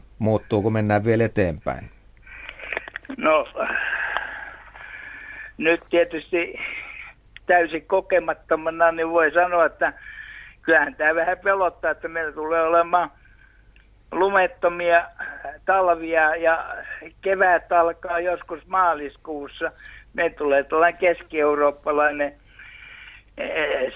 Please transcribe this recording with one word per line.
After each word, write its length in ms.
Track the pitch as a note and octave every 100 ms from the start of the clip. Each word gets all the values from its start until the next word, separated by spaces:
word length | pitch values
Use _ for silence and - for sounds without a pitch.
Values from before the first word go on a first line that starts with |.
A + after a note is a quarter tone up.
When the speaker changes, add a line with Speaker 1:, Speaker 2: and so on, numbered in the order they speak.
| - -
Speaker 1:
muuttuu, 420 | G#2+ G#2+ - G#2+
kun 120 | G#2
mennään 320 | A2 G#2+ G#2 A2
vielä 180 | A2+ A2+
eteenpäin? 640 | - F#2 D2+ - C2 - - - - - - - - - - - - - C3+
Speaker 2:
No, 300 | D#3 D#3 A#2+ - - - - - - - - - - - - - - - - - - - - -
nyt 240 | D#3+ E3+ -
tietysti 680 | F3 E3+ E3 - F3 - - - - - - - - _ - -
täysin 400 | F3 E3 D#3+ -
kokemattomana, 1040 | F#3+ F#3 F#3 E3 D#3 - D#3+ D#3+ E3 E3+
niin 180 | E3 E3
voi 220 | E3+ D#3
sanoa, 340 | E3 F3+ F3 D#3
että 280 | - D#3+ - - - - - - -
kyllähän 340 | - D#3+ D3 C3
tää 200 | D3+ E3
vähän 220 | D#3+ F3+
pelottaa, 540 | G3 G3 F3 - E3
että 160 | D#3 E3
meillä 240 | E3 D#3+
tulee 300 | D3 D#3 E3
olemaan 500 | D#3+ E3+ E3+ F3 D#3+ _ _ _ _ _ _ _ _ _ -
lumettomia 960 | D#3+ G3 G3 F3+ - F3 F3 F3 E3+ E3+ - - - C#3 D3+ -
talvia 720 | F#3+ F#3 E3+ E3 D#3+ D#3 E3
ja 400 | E3 E3 - - - - E3 _
kevät 500 | G3 F#3+ F#3 E3+ -
alkaa 480 | F3 E3 E3 F#3 E3+
joskus 480 | F3 E3+ - D#3+ -
maaliskuussa. 1040 | F#3+ F3+ D3+ C#3+ - - D3+ C#3+ - D#3+ - - - -
Meillä 240 | - E3+ D3+
tulee 260 | D3 C#3
tällainen 360 | C3+ D#3 E3+ E3+
keski-eurooppalainen, 1300 | F3+ E3+ - D#3 D3 D3 D3 C#3+ - D3 D3 D3 C#3+ - _ - - - - - - - _ -
eh, 560 | - D#3+ D3 C#3+ B2+